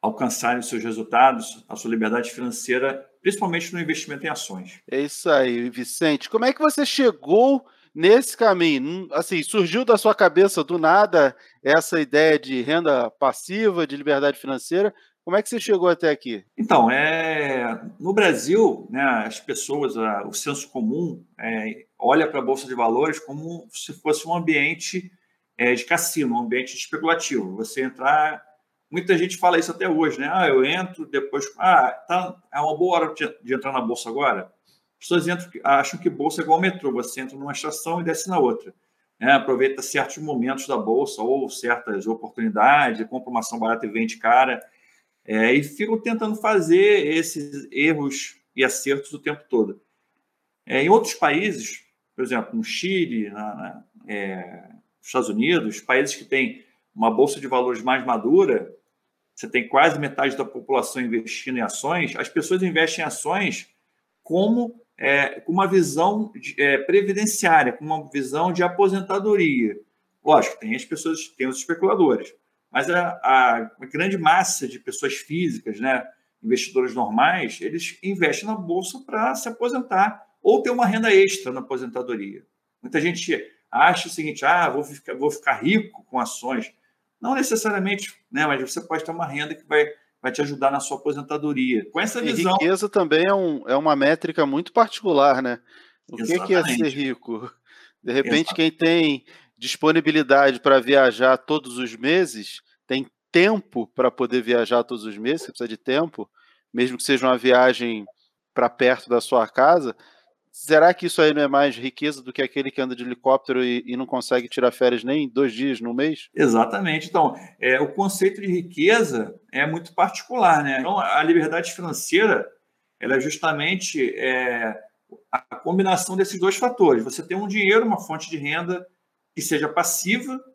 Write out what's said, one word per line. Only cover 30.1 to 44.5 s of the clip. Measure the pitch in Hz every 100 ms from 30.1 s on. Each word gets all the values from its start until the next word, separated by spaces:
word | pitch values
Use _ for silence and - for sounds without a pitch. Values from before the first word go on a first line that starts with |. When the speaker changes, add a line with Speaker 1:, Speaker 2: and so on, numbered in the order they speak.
| 131
Speaker 1:
né? | 143
"Ah, | 180 165
eu | 135
entro, | 131 175 180 170
depois, | 156 139 135 143 143 -
ah, | 185 180 165 - -
tá, | 175 180 - _
é | 143
uma | 151 151
boa | 180 175
hora | 156
de, | 156 147 -
de | 120
entrar | 131 135
na | 131
Bolsa | 113 120 117
agora?" | 120 143 101 90 _ _ _ _
As | _
pessoas | - 175 160
entram, | 175 - -
acham | 139 139 143 -
que | 175
Bolsa | - 147 165
é |
igual | 156 165
ao |
metrô, | 185 180 143
você | 120 120 -
entra | 131 135
numa | 139
estação | 139 156 147 - 170
e |
desce | 165 160 190
na | 180
outra, | 127 113 - _ _ _ _ _
né? | 120
Aproveita | 139 117 127 135 135
certos | 131 143 127 -
momentos | 151 135 120 135 135
da | 127
Bolsa | 104 117 143 -
ou | 117 135 131
certas | - 120 120 - 101 104
oportunidades, | 113 - - 113 104 113 147 131 110 110
compra | 127 123
uma | 120
ação | 113 117
barata | 113 113
e | 113
vende | 110 113 -
cara, | 113 123 131